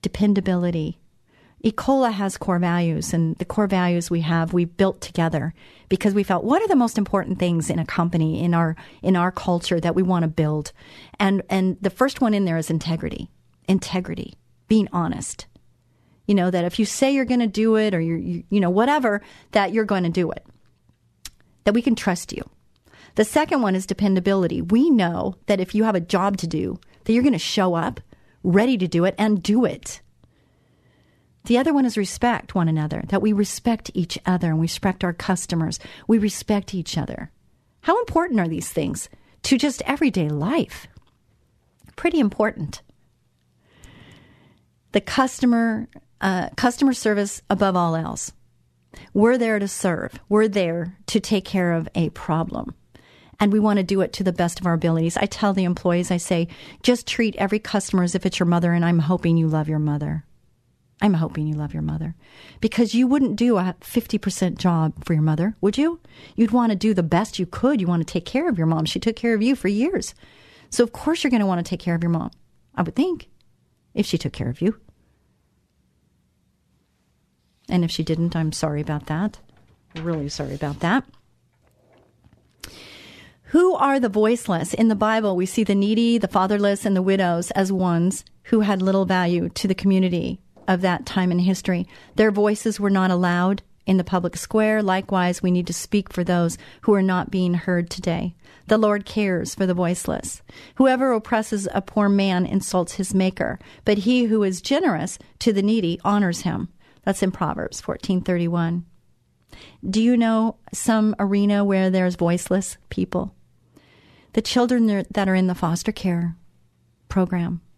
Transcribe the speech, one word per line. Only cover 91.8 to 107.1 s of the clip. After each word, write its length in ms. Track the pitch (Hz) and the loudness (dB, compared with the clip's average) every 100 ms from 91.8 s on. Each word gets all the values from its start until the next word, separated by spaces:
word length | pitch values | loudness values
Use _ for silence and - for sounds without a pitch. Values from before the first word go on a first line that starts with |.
| 180 - - | -4 -12 -8
Their 160 | - 220 | 2 2
voices 480 | 202 208 208 226 208 | 4 2 0 -2 -2
were 120 | 202 | 0
not 200 | 196 185 | 2 2
allowed 520 | 180 180 175 185 196 _ _ - | 2 2 2 0 -2 _ _ 0
in 100 | 190 | 0
the 80 | |
public 320 | 175 185 175 175 | 2 -2 -2 -8
square. 480 | - 214 214 214 | -2 0 2 2
Likewise, 580 | 202 185 190 190 180 180 | 0 -2 0 0 0 0
we 80 | 185 | 0
need 160 | 180 175 | 0 0
to 60 | |
speak 400 | 170 - 208 - | -8 -2 -2 -2
for 100 | - | -4
those 360 | 175 180 170 - - - | 0 2 0 -2 -16 -6
who 120 | - | 2
are 80 | 202 | 2
not 300 | 190 180 - | 2 0 -2
being 220 | 185 180 | -2 0
heard 360 | 175 - 175 170 | 0 0 -2 -2
today. 460 | - 180 170 180 - - - - | -6 -4 -4 -4 -10 -20 -20 0
The 100 | 214 | 2
Lord 260 | 214 208 | 4 0
cares 520 | 196 220 202 180 - - | -4 -2 0 0 -4 -2
for 100 | 185 | -2
the 80 | |
voiceless. 680 | 180 175 175 - - - - - - - - | 0 0 -2 -4 -6 -8 -14 -18 -20 -20 2
Whoever 340 | 262 254 269 | 2 4 2
oppresses 560 | 226 - 226 220 214 196 | 0 0 -2 0 -4 -2
a 100 | 196 | -4
poor 260 | - - 202 | -2 0 2
man 380 | 196 196 180 185 | 4 2 0 0
insults 480 | 190 - 185 170 | -2 0 -2 -2
his 200 | - 185 | -4 -2
maker, 440 | 190 185 185 117 - - - | 0 0 0 -6 -6 -14 -6
but 140 | - 208 | -2 0
he 280 | 196 254 233 | 2 2 2
who 180 | 220 | 2
is 160 | 202 180 | 0 -2
generous 580 | - 277 349 165 180 - - _ | -2 0 2 0 -4 -8 -18 _
to 120 | - | 0
the 100 | 196 | 2
needy 380 | 202 226 175 170 | 2 2 0 -2
honors 380 | 190 208 190 170 | 0 2 0 0
him. 260 | 175 - - - _ _ | -4 -4 -6 -12 _ _
That's 200 | - | -4